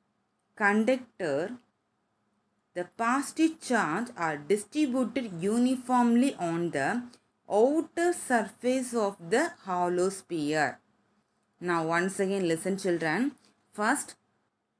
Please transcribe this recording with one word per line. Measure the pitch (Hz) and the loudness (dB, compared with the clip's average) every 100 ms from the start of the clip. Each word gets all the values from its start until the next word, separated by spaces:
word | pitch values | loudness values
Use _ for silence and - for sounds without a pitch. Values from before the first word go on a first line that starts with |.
| _ _ _ _ _ - | _ _ _ _ _ 0
conductor, | 202 214 226 254 - - 175 139 185 247 _ _ _ _ _ _ _ _ _ _ _ - | 2 4 2 0 -2 -8 -2 -2 -4 -8 _ _ _ _ _ _ _ _ _ _ _ -8
the | 175 - | -8 -2
positive | 233 262 277 - 320 320 | 0 0 0 2 0 0
charge | - 240 165 170 240 - | 0 0 2 -2 -4 -4
are | 165 147 | -4 -2
distributed | 147 208 - 294 294 254 233 277 233 170 | 0 -2 -2 -2 0 0 -2 -2 -6 -4
uniformly | 190 226 254 254 - 254 240 233 269 - | 0 2 2 0 0 2 4 4 4 0
on | 175 170 170 | -2 -2 -2
the | 147 143 233 240 - _ _ - | 0 0 -2 -6 -14 _ _ -2
outer | 202 247 311 320 - 349 | 2 4 2 -2 0 0
surface | 349 - 233 202 - 247 262 247 | 0 0 0 0 -4 -2 -2 -2
of | 233 202 196 170 | -2 -2 -4 -2
the | 220 339 - 190 | 0 0 -4 -6
hollow | 180 175 180 185 | -2 0 2 0
sphere. | 190 - 170 147 156 139 - _ _ _ _ _ _ _ - | -2 -8 -4 -2 0 0 -2 _ _ _ _ _ _ _ -8
Now | 175 170 160 | -2 0 0
once | 170 185 190 | 0 0 0
again | 190 196 175 | -2 0 0
listen | 160 190 196 | 0 -2 -2
children. | 196 170 165 165 277 - _ _ _ | -2 0 0 0 -2 -4 _ _ _
First, | - 214 277 - - _ _ _ _ _ _ | -4 0 0 -4 -12 _ _ _ _ _ _